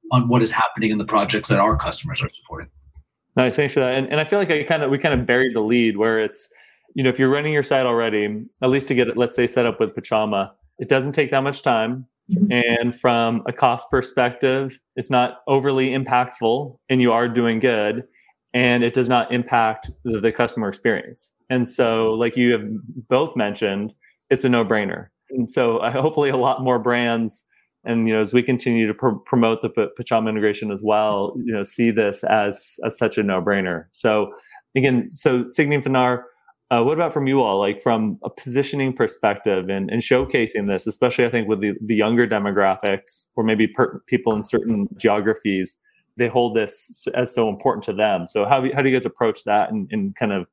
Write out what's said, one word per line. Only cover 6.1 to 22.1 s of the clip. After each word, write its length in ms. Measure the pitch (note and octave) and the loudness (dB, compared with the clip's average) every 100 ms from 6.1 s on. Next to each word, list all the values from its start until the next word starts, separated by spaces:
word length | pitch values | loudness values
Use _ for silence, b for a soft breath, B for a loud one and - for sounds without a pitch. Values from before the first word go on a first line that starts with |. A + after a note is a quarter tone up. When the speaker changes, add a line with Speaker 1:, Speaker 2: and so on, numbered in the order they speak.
| A2 | 2
Speaker 2:
it's, 300 | G#2+ - - b b b b - | -2 -6 -16 b b b b -2
you 60 | |
know, 80 | C3 | 0
if 80 | B2 | 2
you're 100 | C3 | 2
running 240 | C#3+ D3+ | 2 0
your 120 | D3+ | -2
site 220 | C#3 C#3 B2+ | 2 2 2
already, 580 | A#2 A#2 G#2+ G#2 G#2+ A#2+ _ | 2 0 0 -2 -4 -10 _
at 80 | B2+ | 0
least 160 | C3+ C3+ | 0 0
to 80 | |
get 140 | B2 A#2 | 2 2
it, 80 | A#2 | 2
let's 180 | A#2+ | 0
say, 140 | - A#2+ | 2 0
set 180 | - A#2+ | 2 0
up 140 | G2+ | 0
with 160 | A2 - | -2 -4
Pachama, 560 | - A2 G#2+ G2+ G2 _ _ _ | -2 0 0 -2 -4 _ _ _
it 100 | C3 | 0
doesn't 220 | C3+ C3+ | 0 0
take 220 | C#3+ C3 | -2 0
that 100 | C#3 | 0
much 200 | C#3 C#3 | -2 -2
time. 440 | - A#2 A2 B2+ B2+ _ _ | 0 0 0 -4 -10 _ _
Speaker 3:
Mm-hmm. 220 | F#3 G3+ | 0 2
Speaker 2:
And 420 | A#2+ A#2+ A#2 A#2+ | 2 2 2 0
from 480 | A#2+ C3 A#2 A#2 A#2 - | 0 0 2 0 -2 -4
a 40 | |
cost 380 | A#2+ C3 B2 - | 0 2 2 -2
perspective, 880 | C3+ B2 - B2 B2 C3+ C3 C3+ C3+ _ | -2 -2 0 0 0 0 0 -4 -10 _
it's 160 | - A#2+ | -10 0
not 280 | B2+ B2 - - | 2 0 -2 0
overly 420 | C3+ C3+ C3+ C3 | 2 2 0 0
impactful 880 | B2+ - B2 B2 - A2+ B2 D3 - _ | -2 0 0 0 -2 0 0 -4 -14 _
and 140 | B2+ | 2
you 80 | B2 | 4
are 180 | A#2 A#2+ | 4 2
doing 300 | A#2 A#2 A2+ | 0 0 2
good 460 | B2+ A2+ G#2 A2+ - b b b _ | 2 2 0 -2 -8 b b b _
and 320 | B2 B2 A#2+ | 0 2 4
it 100 | A#2 | 2
does 140 | C3 A#2+ | 2 2
not 240 | B2 A2+ | 2 2
impact 580 | B2 A#2+ A#2+ A2 A2 - - | -2 0 2 2 -2 -10 -10
the, 160 | B2 A2 | -6 0
the 100 | A2+ | 0
customer 380 | A2 A#2 - G#2 | 0 -2 0 -6
experience. 680 | - - G#2 - - - _ _ | -2 -2 -2 -4 -18 -20 _ _
And 160 | B2+ A#2+ | -2 -2
so, 460 | - A#2 A2+ A2+ | 0 2 2 0